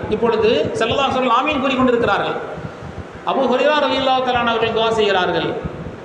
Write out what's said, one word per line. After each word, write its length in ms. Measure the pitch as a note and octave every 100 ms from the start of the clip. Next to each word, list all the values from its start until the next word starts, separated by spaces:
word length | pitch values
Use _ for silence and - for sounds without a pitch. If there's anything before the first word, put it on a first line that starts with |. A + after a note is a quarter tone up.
| -
இப்பொழுது 600 | G#3+ A#3 G#3+ A3 C4+ D#4
ஸல்லல்லாஹு 320 | - A3+ C4+ C4+
அலைஹி 100 | B3+
வஸல்லம் 200 | B3+ A#3
ஆமீன் 220 | D4 D4
கூறிக்கொண்டிருக்கிறார்கள். 720 | C#4 B3+ B3+ A#3+ A3 F#3+ D#3 D#3 - - - - - - - - -
அபூ 160 | G3
ஹுரைரா 340 | B3+ B3+ C#4+ D4+
ரலியல்லாஹு 400 | C#4 C4 C4 B3+
தஆலா 180 | B3+ A#3+
அன்ஹு 140 | A#3
அவர்கள் 180 | A3+ A3+
துவா 160 | G#3+ A3+
செய்கிறார்கள், 600 | A3 G#3 F#3+ F3+ E3 D#3+ - - - - -